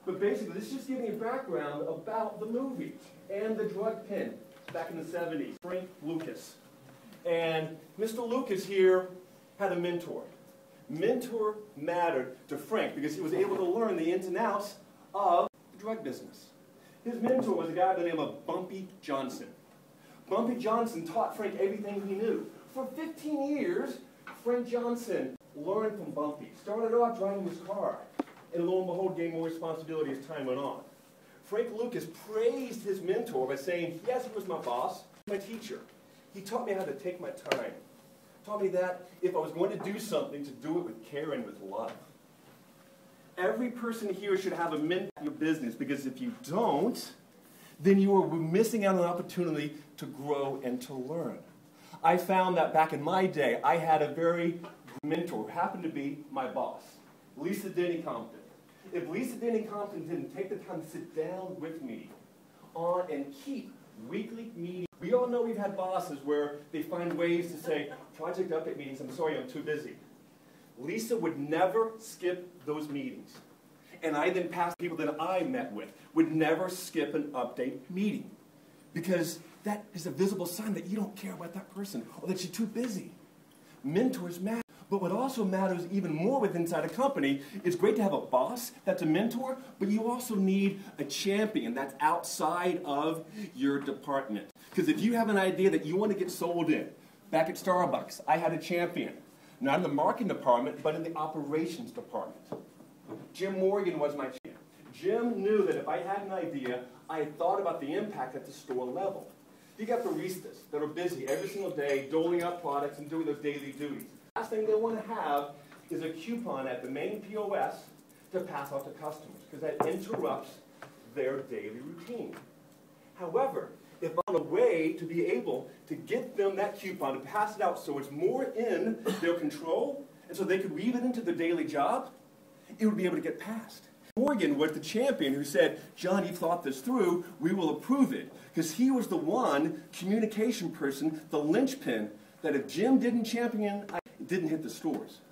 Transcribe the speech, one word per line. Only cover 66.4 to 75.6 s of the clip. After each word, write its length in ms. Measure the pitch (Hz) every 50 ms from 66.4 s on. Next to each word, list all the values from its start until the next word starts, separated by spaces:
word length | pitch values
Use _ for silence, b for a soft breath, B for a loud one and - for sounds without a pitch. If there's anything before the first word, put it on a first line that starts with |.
| 147 147 - - - -
they 100 | - 156
find 320 | 151 - 185 175 170 170 156
ways 380 | 156 170 170 170 170 170 170
to 60 | 156 151
say, 360 | - 170 156 143 147 - - - - - -
"Project 340 | - 156 170 180 180 190 170
update 280 | 160 156 - 160 - 147
meetings, 220 | 143 135 135 127
I'm 120 | 147 127
sorry, 260 | - - 165 156 143 127
I'm 100 | 127 -
too 140 | - 156
busy." 340 | 139 147 151 139 123 120 - - - - - - - - B B B B B B B B B -
Lisa 360 | 127 151 185 226 220 - 240
would 220 | 208 165 165 139 139
never 540 | 139 147 156 165 185 190 190 226 226 226 - -
skip 640 | - - - - 180 180 180 175 - - - - -
those 240 | 147 151 156 151 147
meetings. 480 | 143 143 131 127 107 104 104 - - - - - - - - - B B B B B B
And 160 | - 160 151 147
I 140 | 156 180
then 180 | 180 185 170 170
passed 300 | - 175 175 175 - _
people 180 | 175 175 160 143
that 240 | 160 190 175 -
I 220 | 160 180 190 185 165
met 280 | 139 127 123